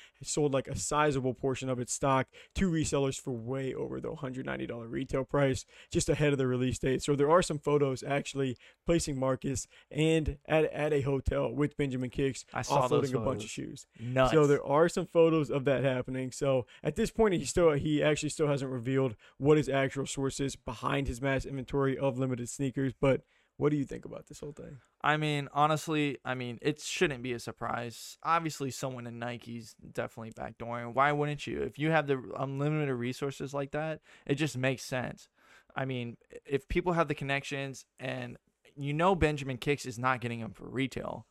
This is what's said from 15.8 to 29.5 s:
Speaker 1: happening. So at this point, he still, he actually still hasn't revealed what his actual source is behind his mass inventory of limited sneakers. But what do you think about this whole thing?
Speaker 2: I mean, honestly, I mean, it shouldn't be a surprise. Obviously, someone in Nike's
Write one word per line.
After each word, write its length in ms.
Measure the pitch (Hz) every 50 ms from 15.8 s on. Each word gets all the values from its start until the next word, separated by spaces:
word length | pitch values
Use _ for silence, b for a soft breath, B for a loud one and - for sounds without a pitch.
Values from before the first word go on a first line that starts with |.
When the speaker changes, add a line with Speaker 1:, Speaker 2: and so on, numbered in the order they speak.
| 131
Speaker 1:
happening. 480 | 139 127 127 123 - 131 131 131 127
So 360 | - - 143 139 131 127 117 B B B B
at 100 | 151 147
this 160 | - 226 185
point, 240 | - - 220 214 180
he 100 | - 143
still, 280 | - - 185 175 160 147
he 320 | 143 - 156 151 147 143
actually 240 | 151 151 143 - 147
still 180 | - - 156
hasn't 240 | 147 143 131 135 131
revealed 460 | 127 127 113 131 135 135 135 131 107 b b b b b
what 180 | 135 147 151
his 120 | 156 135 123
actual 380 | 131 139 135 131 - 139 135
source 320 | - - - 135 135 - -
is 160 | 139 135 -
behind 540 | - - - 120 - - 135 143 143 139 127
his 120 | 131 117
mass 240 | 131 139 135 131 -
inventory 540 | - 139 135 127 - - 143 135 135 135 -
of 200 | 135 139 123 123
limited 300 | 135 131 127 120 120 117
sneakers. 440 | - - 139 135 - 139 135 135 113 -
But 240 | - 139 127 - - _ _ _ _ _ _
what 140 | - 135 151
do 80 | 151 147
you 60 | 135
think 200 | - - 60 -
about 220 | - - - -
this 140 | - - -
whole 120 | - 147 147
thing? 280 | - 120 113 - 127 _ _ _ _ -
Speaker 2:
I 160 | 143 151 151
mean, 300 | 151 151 147 143 139 - -
honestly, 640 | 143 147 151 156 147 - - 156 151 147 143 131 - -
I 100 | 127 127
mean, 240 | 127 123 120 120 -
it 200 | - 143 156 -
shouldn't 420 | - - - - 185 160 139 120 120
be 100 | 127 123
a 60 | 117
surprise. 800 | - 117 110 - 117 117 120 117 120 120 113 - - - - _ -
Obviously, 480 | 151 165 170 165 160 143 - 143 131
someone 360 | 120 - - 135 127 120 120
in 120 | 120 117 117
Nike's 560 | 120 123 120 117 - 120